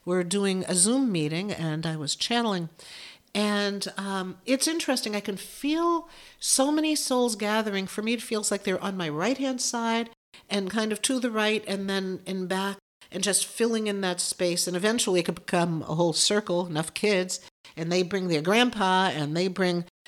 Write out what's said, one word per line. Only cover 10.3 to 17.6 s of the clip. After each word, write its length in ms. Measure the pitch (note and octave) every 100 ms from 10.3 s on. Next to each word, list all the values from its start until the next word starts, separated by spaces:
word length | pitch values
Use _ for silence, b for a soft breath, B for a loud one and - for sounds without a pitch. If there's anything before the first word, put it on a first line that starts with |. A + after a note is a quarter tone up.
| B B
and 200 | G3+ F#3
kind 220 | G#3+ A3
of 80 | G#3
to 180 | - C4
the 100 | A#3+
right 340 | A3 G#3+ G#3+ -
and 220 | G3 G3
then 320 | G3 F#3+ F#3 -
in 200 | F#3+ F3+
back 320 | F#3+ G3 F#3+ _ _ B
and 100 | F#3
just 240 | G3+ F#3 -
filling 400 | - A#3 A3+ G#3+
in 140 | G3+
that 200 | F#3+ F3
space. 460 | - - F3+ E3+ -
And 100 | F3+
eventually 440 | G#3+ A#3 G#3 F3+
it 40 |
could 100 | E3+ E3+
become 460 | - F3 E3+ D#3+
a 120 | -
whole 180 | D#3+ F3
circle, 540 | D#3 - G#3 G#3+ F3 F3+
enough 260 | D3+ D#3+
kids, 480 | - G#3+ F#3+ F#3 - B _